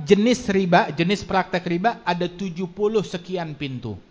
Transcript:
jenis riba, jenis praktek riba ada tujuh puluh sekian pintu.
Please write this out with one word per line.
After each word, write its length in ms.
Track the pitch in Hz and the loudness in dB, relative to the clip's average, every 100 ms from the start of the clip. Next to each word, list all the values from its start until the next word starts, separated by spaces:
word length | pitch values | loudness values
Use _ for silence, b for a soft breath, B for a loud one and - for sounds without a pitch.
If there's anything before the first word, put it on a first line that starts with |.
jenis 440 | 151 202 226 247 - | 4 6 6 2 2
riba, 400 | 196 185 175 160 | 0 4 4 4
jenis 280 | 151 170 202 | 0 0 0
praktek 440 | - 190 180 180 | 0 -2 0 -2
riba 360 | 175 170 220 - | -2 -2 0 -2
ada 280 | - 180 175 | -2 -2 -4
tujuh 400 | 175 190 165 185 | -4 -8 -6 -8
puluh 360 | 185 208 220 | -2 0 0
sekian 480 | 185 180 175 185 165 143 | -2 -6 -8 -8 -6 -8
pintu. 400 | 143 123 113 95 - | -8 -8 -10 -12 -14